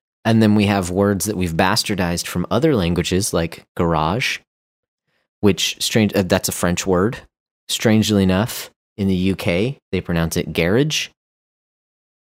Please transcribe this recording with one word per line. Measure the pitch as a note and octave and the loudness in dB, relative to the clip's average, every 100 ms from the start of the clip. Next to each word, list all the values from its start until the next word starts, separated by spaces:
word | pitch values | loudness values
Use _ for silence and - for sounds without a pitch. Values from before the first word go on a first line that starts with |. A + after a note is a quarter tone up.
| _ _ A2+ | _ _ 0
And | A2+ | 4
then | A2 G#2+ | 4 4
we | G2+ | 2
have | G2+ F2 | 2 0
words | F2+ G2+ G2+ G2+ | 0 2 0 -2
that | G2 | -2
we've | F#2 | -2
bastardized | D#2+ F#2+ G#2 - G2 F2 F2 - | 0 0 0 -2 -2 -2 -4 -6
from | F2+ F2 | -6 -2
other | G#2+ D#3+ C3 | 0 2 2
languages, | E2+ F2 E2 F#2 G2+ | 0 0 0 -2 -2
like | F2+ E2 - - - | -2 -4 -8 -16 -4
garage, | F2 D#2+ D#2 G2+ C3+ - - _ _ _ _ _ _ _ _ _ | 0 0 0 -2 -4 -6 -12 _ _ _ _ _ _ _ _ _
which | G#2 F#2 - - | 0 0 -2 -4
strange, | - A#2+ G#2 G2 | -2 0 2 0
uh, | |
that's | F#2 F#2+ - | 0 0 -2
a | |
French | - F2+ F2 - | -2 -2 0 2
word. | F2+ G2+ - - _ _ _ - | 2 2 -2 -14 _ _ _ -10
Strangely | - A#2+ A2 G#2 G#2 | -2 2 4 4 4
enough, | F#2+ F#2 A#2 - - _ _ - | 4 2 -2 -6 -14 _ _ -6
in | G2 | -2
the | F#2 | 0
U | F#2 F#2 | 0 -2
K, | - F2 A#2 C#3+ _ | -2 0 -2 -4 _
they | F#2 | -8
pronounce | - E2+ E2 F2+ | -2 -2 -2 -2
it | E2 | -4
garage. | D#2+ E2 A2 D3+ D3+ - _ _ _ _ _ _ _ _ _ _ _ | -2 0 2 0 -2 -8 _ _ _ _ _ _ _ _ _ _ _